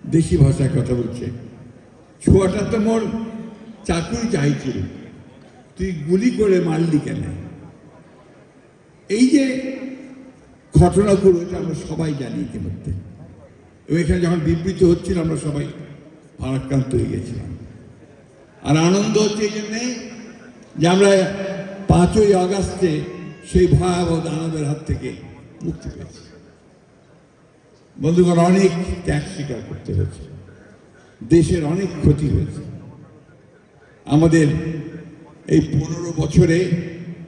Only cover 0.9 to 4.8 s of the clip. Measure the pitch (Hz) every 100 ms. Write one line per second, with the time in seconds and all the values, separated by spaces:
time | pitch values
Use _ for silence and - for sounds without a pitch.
0.9 | 123 110 120 - - - - - - -
1.9 | - _ _ - 185 190 208 196 226 214
2.9 | 226 208 - - - - - - - -
3.9 | 170 165 233 226 170 143 139 135 101